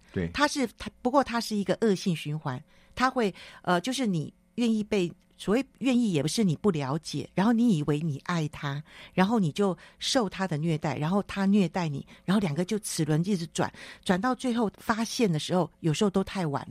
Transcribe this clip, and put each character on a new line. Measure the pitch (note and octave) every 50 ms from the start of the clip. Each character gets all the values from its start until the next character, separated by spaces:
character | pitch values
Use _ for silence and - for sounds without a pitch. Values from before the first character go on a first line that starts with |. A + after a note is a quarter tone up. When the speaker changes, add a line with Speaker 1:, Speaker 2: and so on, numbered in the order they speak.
| _ - -
Speaker 1:
对。 | - F2 E2 -
Speaker 2:
他 | C4 C#4+
是， | D4 - D4 B3+ G#3+ -
他， | - - - - -
不 | - B3
过 | B3 C#4+
他 | B3 - A#3 A#3
是 | A3+ - A3
一 | G3+ F#3+
个 | - - -
恶 | A3+ A3 F#3
性 | - - G3 D#3+
循 | D3+ - D3+ D3+
环， | D#3 - C#3+ B2+ C3+ - _ _ - - - -
他 | - B3 C4
会， | B3+ B3+ A3+ F#3+ - - - - - - -
呃， | - F3+ F3
就 | - B3+
是 | B3+ C#4 B3+
你 | G#3 F3+ D#3 C#3+ - - _ _ _ _
愿 | A3+ B3 A3+ A3+
意 | G#3+
被， | G#3 - A3 G3+ F3 E3+ - - _ _ _
所 | - - F3 G3+
谓 | C4 C4 - _ -
愿 | A3 C4+ B3
意 | B3 A#3+ G#3 E3+
也 | C#3+
不 | C3+
是 | D#3 - A#3
你 | A3 F3+ D3
不 | - - G#3
了 | E3 D3 C#3 B2+ D3
解， | E3 - - - C#3 - - _
然 | F3 G3
后 | A#3+
你 | A#3+ A3 A#3+ B3 F#3
以 | D3 D3
为 | - D3 D3
你 | E3+ E3 C3+ - -
爱 | - F3 E3 D#3
他， | D3 - - - C#3 C#3 C#3+ - - - - - - -
然 | F3+ F#3+
后 | G3+ A#3+ A3+
你 | F#3 D3
就 | - - G3+ F#3+ E3+ - - - - -
受 | - - - C4+ G#3+ F#3
他 | - - F#3+
的 | F#3 D#3+
虐 | C#3+ D#3+ E3+ D#3
待， | D3 - D#3 B2
然 | A2+ D3+ D#3+
后 | F#3+ G#3 -
他 | - - G3 G3
虐 | G3 G3+ G#3+ F#3
待 | D#3+ - F#3+ E3+ D#3
你， | C#3 C3+ - - - - _
然 | - F#3+
后 | A3
两 | G3+ D#3+ C#3+
个 | F3 F3+
就 | - A3 G3+
齿 | - - - - D#3
轮 | C#3+ D#3 D#3 E3+
一 | G3+ G#3+
直 | D#3+ E3+
转， | D#3 - - D3 - - - - - - - -
转 | - F#3 F3+
到 | G3+ B3+ B3
最 | - - B3+ A3+
后 | A#3+ A3+ G3 -
发 | - - - A3 G#3+ A#3
现 | - - - A#3 G3
的 | D#3
时 | D3+ - - D#3
候， | F#3 D#3 - - _
有 | D#3+ D#3+ D3
时 | - G#3+
候 | G3
都 | - G3 F#3+
太 | - - G3 F3
晚 | D3 C#3 B2 - -